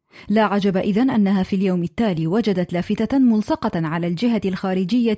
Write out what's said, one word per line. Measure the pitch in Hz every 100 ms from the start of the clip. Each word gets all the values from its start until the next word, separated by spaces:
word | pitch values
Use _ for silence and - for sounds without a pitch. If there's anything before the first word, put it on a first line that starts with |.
| _ - -
لا | 214
عجب | 202 202 196 180
إذن | 214 202 262
أنها | 226 190 196
في | 185 190
اليوم | 190 180
التالي | 175 - 220 160 160
وجدت | 214 220 185 175
لافتة | 175 - 208 220 269
ملصقة | 247 214 - 311 214 170 156
على | 170 175
الجهة | 170 240 220 190
الخارجية | 185 190 185 180 247 233